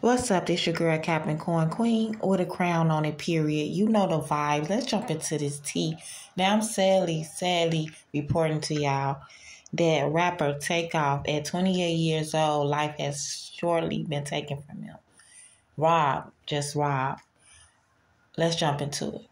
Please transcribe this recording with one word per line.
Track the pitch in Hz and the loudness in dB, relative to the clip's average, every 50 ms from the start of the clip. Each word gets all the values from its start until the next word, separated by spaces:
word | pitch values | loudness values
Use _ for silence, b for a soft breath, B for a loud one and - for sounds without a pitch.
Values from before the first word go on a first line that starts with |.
What's | - 226 247 254 247 - | 4 4 2 2 2 2
up? | 202 175 165 | 0 0 2
This | - 170 170 - | 0 0 0 0
your | 170 165 | 0 0
girl, | 165 170 165 160 156 | 2 2 2 2 2
Captain | 160 - 165 156 156 160 156 | 0 0 0 0 0 -2 -4
Corn | 156 - - 170 165 160 160 | -2 -2 0 2 2 2 0
Queen, | - - 226 233 226 220 220 220 214 - | 0 0 0 2 2 2 0 -2 -2 -2
with | - 190 196 185 | 0 2 2 2
a | 180 | 2
crown | 180 - - 180 175 170 165 165 160 | -2 -2 -2 0 2 2 4 4 4
on | 156 156 156 | 4 2 0
it, | 151 151 | 0 -2
period. | 147 - - 170 160 156 151 151 151 151 | -4 -2 -2 0 2 2 2 0 0 -2
You | - 156 170 208 | -2 0 0 2
know | 226 220 208 190 | 4 4 4 2
the | 175 165 156 | 2 0 -2
vibe. | 143 - 156 147 147 147 147 147 151 156 | -2 -2 -2 -2 0 0 0 0 0 0
Let's | 190 240 262 | -2 -2 0
jump | - - 196 - - | 0 -2 -2 -2 -2
into | 156 156 - - 156 | -4 -4 -2 -4 -4
this | 147 147 143 143 - | -2 -2 -4 -6 -6
tea. | - - - 170 175 160 160 B B B B B B B B | -10 -6 -4 -2 -2 -2 -4 B B B B B B B B
Now, | 185 185 190 208 | 0 2 4 4
I'm | 220 | 2
sadly, | 214 220 - - 190 190 190 190 180 170 165 160 160 | 2 0 0 2 4 6 6 4 4 2 -2 -2 -4
sadly | - - - 185 180 180 170 170 170 165 160 156 156 B B B B - | -8 -8 -4 -2 0 2 2 2 2 2 0 -2 -4 B B B B -6
reporting | 147 143 143 - 170 165 156 156 151 | -6 -2 0 0 2 2 2 0 -2
to | 151 - 156 | -2 -2 -2
y'all | 151 147 143 139 139 139 139 143 139 B B B B B B B B B B | 0 0 2 0 0 0 -2 -4 -4 B B B B B B B B B B
that | - 156 170 165 160 143 139 147 | -2 2 4 4 4 4 2 2
rapper | 156 165 175 180 165 165 156 143 143 143 | 2 2 2 2 0 0 0 0 0 -2
Takeoff, | - - 175 170 170 165 - 160 147 143 139 143 - - | -2 -2 0 0 0 0 0 0 2 2 0 0 -2 -2
at | 151 151 151 | -2 -2 -2
twenty-eight | - - 175 185 190 185 180 175 170 165 | -4 -2 0 0 2 2 2 0 0 2
years | 165 165 160 156 156 156 156 - | 2 2 2 0 0 -2 -2 0
old, | 156 156 156 147 147 147 | 2 2 2 2 2 2
life | 143 143 147 151 147 147 - | 2 2 0 0 -2 -2 -4
has | 147 143 143 143 - - - - - - - | -4 -4 -4 -6 -6 -8 -8 -10 -12 -14 -10
surely | - - 170 170 165 165 165 156 156 160 | -4 -2 0 0 0 0 0 -4 -4 -4
been | - 147 143 143 | -4 -4 -4 -4
taken | - - 147 147 - 143 139 - | -4 -4 -6 -4 -4 -8 -8 -8
from | - - - - | -14 -14 -14 -14
him. | - 80 - _ _ B B B B B B B B B B B B _ | -14 -16 -20 _ _ B B B B B B B B B B B B _
Rob, | - 147 160 165 165 151 139 - - - - _ _ _ | 0 2 4 4 6 4 2 0 -2 -4 -10 _ _ _
just | - 151 147 143 143 - | -4 -4 -4 -4 -2 -2
Rob. | 147 147 143 143 135 131 135 - - - _ _ b b b b b b b b b b b _ _ _ _ _ _ _ _ _ | -2 0 0 0 0 -2 -2 -4 -8 -12 _ _ b b b b b b b b b b b _ _ _ _ _ _ _ _ _
Let's | - 165 170 165 | 0 0 0 0
jump | - 170 151 143 143 | 0 0 0 0 0
into | 147 - - - - 147 - | -4 -4 -4 -6 -6 -6 -8
it. | - - _ | -10 -14 _